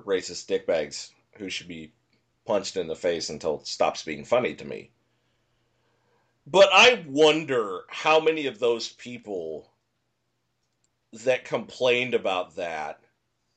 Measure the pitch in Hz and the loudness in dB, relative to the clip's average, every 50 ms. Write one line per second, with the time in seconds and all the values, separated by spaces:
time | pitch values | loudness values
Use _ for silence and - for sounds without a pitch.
0 | - 98 98 92 87 - 87 - - - 98 95 - - 90 80 76 73 73 - | -4 -2 -2 -2 -2 -6 -12 -14 -6 -4 -4 -4 -2 0 -2 -2 -2 -4 -8 -14
1 | - - - _ _ _ _ - 104 92 - - 85 87 87 80 80 78 _ _ | -16 -16 -20 _ _ _ _ -14 -12 -10 -10 -10 -12 -12 -14 -16 -16 -18 _ _
2 | _ _ _ _ _ _ _ _ _ - 110 101 95 - - 95 87 80 80 - | _ _ _ _ _ _ _ _ _ -2 -2 -2 -2 -4 -6 -6 -6 -6 -6 -4
3 | - 90 85 82 76 - 80 73 - 82 76 71 - - - - - 76 - - | -2 -2 -2 -2 -4 -8 -10 -6 -4 -4 -4 -4 -6 -10 -4 -2 0 0 0 -4
4 | - 82 76 71 71 - 117 123 120 85 71 - - 71 62 50 50 - _ _ | -8 -10 -10 -10 -4 -2 0 0 0 -2 -6 -8 -12 -12 -12 -12 -14 -18 _ _
5 | _ _ _ _ _ _ _ _ _ _ _ _ _ _ _ _ _ _ _ _ | _ _ _ _ _ _ _ _ _ _ _ _ _ _ _ _ _ _ _ _
6 | _ _ _ _ _ _ _ _ _ 143 139 185 196 196 185 190 220 247 247 208 | _ _ _ _ _ _ _ _ _ 2 6 8 8 8 8 8 8 8 6 4
7 | 170 147 135 143 156 156 151 160 165 135 135 120 107 101 92 87 - - - - | -2 -4 4 6 6 6 6 4 0 -2 -2 -2 -2 -2 -6 -8 -10 -12 -14 -4
8 | - 160 156 160 156 160 160 160 147 131 113 - 127 117 120 113 113 - - - | 2 4 4 4 4 4 2 0 -2 -6 -4 0 0 0 0 0 -2 -8 -12 -16
9 | - 123 123 120 - 107 101 90 82 80 78 73 - _ _ _ _ _ _ _ | -16 -16 -16 -14 -12 -10 -8 -8 -8 -8 -10 -12 -14 _ _ _ _ _ _ _
10 | _ _ _ _ _ _ _ _ _ _ _ _ _ _ _ _ _ _ _ _ | _ _ _ _ _ _ _ _ _ _ _ _ _ _ _ _ _ _ _ _
11 | _ _ - 110 110 131 127 127 - - 156 127 110 98 - - 123 127 120 123 | _ _ -20 -4 0 0 0 0 -2 -6 -6 -6 -6 -10 -6 -2 0 2 2 2
12 | 127 127 117 110 95 98 95 90 90 - - 95 90 85 80 78 76 76 76 - | 0 -2 -2 -2 -2 -2 -2 -4 -4 -6 -8 -8 -8 -8 -6 -8 -8 -10 -12 -14
13 | _ _ _ _ _ _ _ _ _ _ _ | _ _ _ _ _ _ _ _ _ _ _